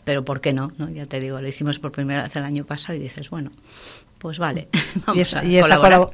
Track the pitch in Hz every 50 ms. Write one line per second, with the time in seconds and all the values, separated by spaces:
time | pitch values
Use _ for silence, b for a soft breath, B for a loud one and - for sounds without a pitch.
0 | B - 143 139 131 139 139 135 - 147 135 131 135 143 - - 151 160 160 151
1 | 143 135 143 135 131 135 135 131 135 135 135 - 147 147 139 135 - 117 - -
2 | 139 139 139 143 127 - - 151 139 139 147 143 143 - 151 139 - - 170 151
3 | 139 131 - 156 143 - - 165 143 139 - _ B B B B B B B B
4 | B B _ - - 165 156 160 175 156 127 160 156 - - 170 151 - - 190
5 | - - 202 175 180 - - 147 143 175 180 180 175 156 151 151 165 190 185 180
6 | 185 180